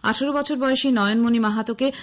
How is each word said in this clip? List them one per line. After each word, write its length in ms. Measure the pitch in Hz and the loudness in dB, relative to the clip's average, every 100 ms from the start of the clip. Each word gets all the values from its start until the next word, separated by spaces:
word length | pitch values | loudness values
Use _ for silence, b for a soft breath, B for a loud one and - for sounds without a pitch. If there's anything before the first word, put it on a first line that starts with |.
আঠারো 300 | 208 - 277 | -4 -2 -2
বছর 240 | 285 285 277 | -2 -2 -2
বয়সী 340 | 262 262 277 | 0 0 2
নয়নমণি 480 | 233 202 226 233 233 | 2 2 2 2 2
মাহাতোকে 540 | 214 220 220 220 269 269 | 2 0 -4 -2 -2 -2